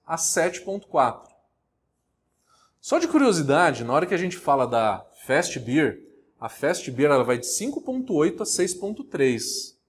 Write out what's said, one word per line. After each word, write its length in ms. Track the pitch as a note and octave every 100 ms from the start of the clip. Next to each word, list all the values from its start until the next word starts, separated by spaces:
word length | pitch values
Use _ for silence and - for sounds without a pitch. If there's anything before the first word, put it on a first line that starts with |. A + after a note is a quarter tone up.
| -
a 100 | E3
sete 460 | - - E3+ -
ponto 260 | - G3+ -
quatro. 480 | - B2 - - _ _ _ _ _ _ _ _ _ _ _ _ _ _ _
Só 200 | - E4+
de 80 | E4
curiosidade, 760 | D#4 C4+ F3 C#3 D3 F3 A#2+
na 80 | A#2
hora 140 | C#3 F3
que 80 |
a 40 | F3+
gente 200 | F3+ F3
fala 280 | - C#3 A#2+
da 400 | A#2 A2 F#2+ - _ -
Fast 340 | C#3 F3 -
Beer, 480 | A2+ C#3+ C#3+ - - _ _ _
a 80 | A2+
Fast 420 | - C#3+ F3+ -
Beer 220 | B2+ D3
ela 120 | C3+
vai 140 | A#2+ B2
de 80 | -
cinco 360 | - A3+ C#4+
ponto 320 | - C4 B3+
oito 300 | E3 E3 -
a 20 | G#3
seis 280 | - F3+
ponto 300 | F3+ G2+ A2
três. 720 | - B2+ C3+ A#2 - - - _